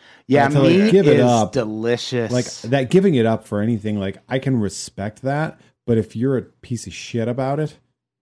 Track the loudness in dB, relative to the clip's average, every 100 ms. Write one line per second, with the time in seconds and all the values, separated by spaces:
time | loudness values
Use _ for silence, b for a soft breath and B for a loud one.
0 | b b 0 2 4 4 4 4 6 6
1 | 6 4 4 2 0 -2 -4 -4 -2 -2
2 | -2 -4 -2 -2 -4 -8 -4 -2 2 2
3 | 4 4 2 0 -4 -4 -2 -2 -4 -4
4 | -4 -8 -6 -4 -2 -2 -2 -6 -12 -10
5 | -10 -8 -6 -4 -6 -10 b _ 0 0
6 | 0 -4 -2 -2 -6 _ -10 -10 -10 -16
7 | -8 -6 -4 -4 -4 -4 -6 -10 _ _
8 | _ _